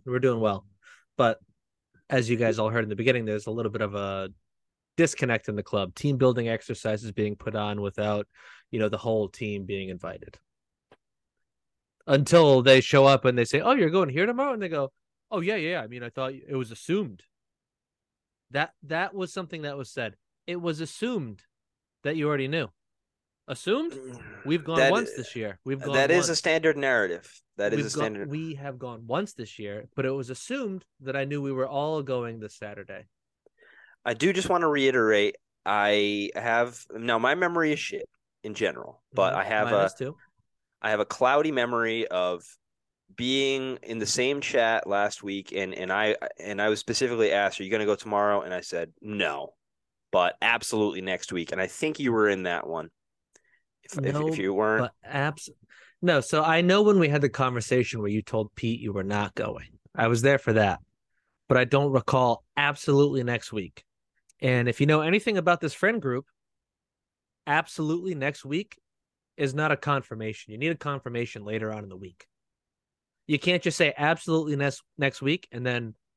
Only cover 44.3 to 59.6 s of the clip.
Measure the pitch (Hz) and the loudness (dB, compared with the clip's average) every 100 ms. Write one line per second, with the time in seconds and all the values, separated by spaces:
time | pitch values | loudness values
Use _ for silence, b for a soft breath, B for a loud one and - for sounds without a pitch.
44.3 | 143 - 131 113 113 - 101 104 - 101 | -2 0 2 2 2 0 0 0 -4 -8
45.3 | 98 - 98 95 - 92 98 107 - - | -8 -6 -6 -6 -6 -4 0 0 0 -6
46.3 | - 95 101 107 107 - 110 127 117 107 | -10 -10 -2 -2 -2 -4 -2 -2 2 2
47.3 | 101 98 - 95 110 104 101 110 101 104 | 2 0 -2 -4 0 0 -2 0 2 2
48.3 | 101 90 90 - 87 82 _ 107 104 82 | 2 -2 -8 -6 -6 -6 _ -10 -4 -2
49.3 | 71 71 _ _ _ _ _ _ 92 87 | -4 -10 _ _ _ _ _ _ 2 2
50.3 | - 113 117 - 110 104 90 95 90 - | 0 0 0 -2 0 0 -2 -6 -6 -6
51.3 | 92 82 92 95 - 156 151 131 113 104 | -8 -6 -4 -6 -4 -4 -2 0 4 4
52.3 | 98 90 85 - 80 80 _ _ _ _ | 2 -2 -4 -6 -8 -10 _ _ _ _
53.3 | _ b b _ _ - 143 135 143 156 | _ b b _ _ -12 -4 -2 -2 -2
54.3 | 156 95 98 107 110 123 - - 139 147 | -2 -2 2 2 2 -2 -6 -8 -2 -2
55.3 | 151 - - _ b b b 175 147 - | -4 -14 -20 _ b b b 2 2 2
56.3 | 156 160 165 175 202 208 196 151 147 143 | 2 4 4 6 6 6 6 6 4 2
57.3 | - 127 120 - 127 117 117 101 107 - | 2 0 0 2 2 2 -2 -2 -2 -2
58.3 | 113 104 - 117 120 110 98 95 104 104 | -2 -4 -4 -4 -4 -4 -4 -2 -2 -2
59.3 | - 107 - | -4 -6 -6